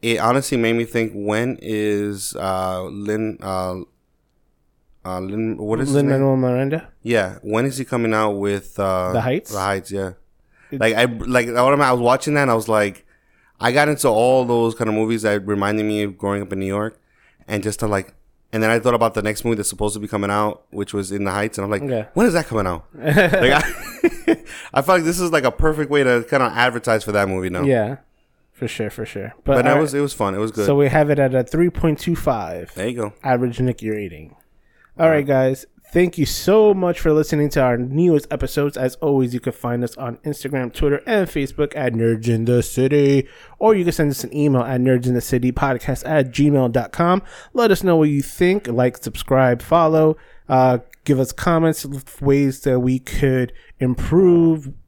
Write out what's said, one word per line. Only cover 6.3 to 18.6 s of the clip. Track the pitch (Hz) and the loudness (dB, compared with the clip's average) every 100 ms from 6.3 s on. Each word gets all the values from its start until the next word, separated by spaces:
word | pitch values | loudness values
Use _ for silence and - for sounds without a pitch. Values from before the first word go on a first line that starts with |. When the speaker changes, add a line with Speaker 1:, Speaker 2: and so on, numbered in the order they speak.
| 131 | 2
Speaker 2:
Miranda? | 127 123 135 156 - _ | 0 0 -2 -4 -8 _
Speaker 1:
Yeah. | 113 117 95 - | 0 0 0 -4
When | - 110 135 | -4 -2 0
is | 127 | -4
he | 123 | -4
coming | 123 113 | -2 0
out | 110 110 | 0 0
with, | 101 101 101 - - | 0 -2 -2 -6 -4
uh, | 98 92 92 | -2 0 0
Speaker 2:
The | 92 | -2
Heights? | 127 147 - | -2 -4 -6
Speaker 1:
The | 104 | -4
Heights, | 95 98 - | -2 -2 -4
yeah. | 98 95 90 - _ _ _ _ | -8 -8 -10 -20 _ _ _ _
Speaker 2:
It | 139 | 0
Speaker 1:
Like, | 113 110 | 0 2
I, | 120 | 0
like, | 113 117 123 117 | 0 -2 0 0
I, | |
I | 117 127 143 139 | 2 2 4 2
was | 127 | 2
watching | 120 135 - | 2 2 0
that | 147 | 0
and | 139 | 2
I | 113 | 0
was | 110 | 0
like, | 110 104 95 _ _ _ _ _ _ | 0 0 -4 _ _ _ _ _ _
I | 117 | 0
got | 127 147 | 2 2
into | 147 139 | 2 2
all | 107 120 131 123 | 2 4 4 2
those | 120 117 113 | 2 0 0
kind | 113 | -2
of | 107 | 0
movies | 110 117 | 0 0
that | 107 104 98 | 0 -2 -2
reminded | 101 101 107 107 | -2 0 0 -2
me | 104 | -2
of | 104 95 | -4 -4
growing | 101 101 | -4 -4
up | 98 | -6
in | 95 | -6
New | 95 | -4
York, | 101 110 - _ _ _ _ - | -4 -6 -10 _ _ _ _ -8
and | 107 | -4
just | 101 101 | -4 -4
to, | 107 | -2
like, | 101 95 _ _ _ _ | -2 -4 _ _ _ _
and | 110 | -2